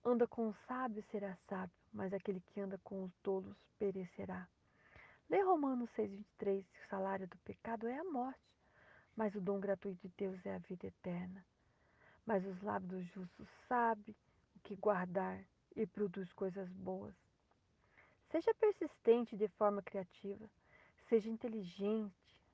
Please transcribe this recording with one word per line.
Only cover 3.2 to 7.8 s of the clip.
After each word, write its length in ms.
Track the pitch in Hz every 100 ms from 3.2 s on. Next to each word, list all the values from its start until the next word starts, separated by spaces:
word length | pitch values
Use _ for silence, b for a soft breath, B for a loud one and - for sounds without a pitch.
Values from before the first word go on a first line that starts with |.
| - 190 196 202 _ _
perecerá. 720 | 202 190 180 - 190 185 180 _ B B B B B B _
Lê 120 | 339
Romanos 500 | 381 349 277 254 233
seis, 180 | - 214
vinte 180 | 196 214
e 100 | _
três, 300 | 202 196 190
que 100 | -
o 60 | -
salário 400 | 196 190 196 185
do 100 | -
pecado 500 | - 196 - 226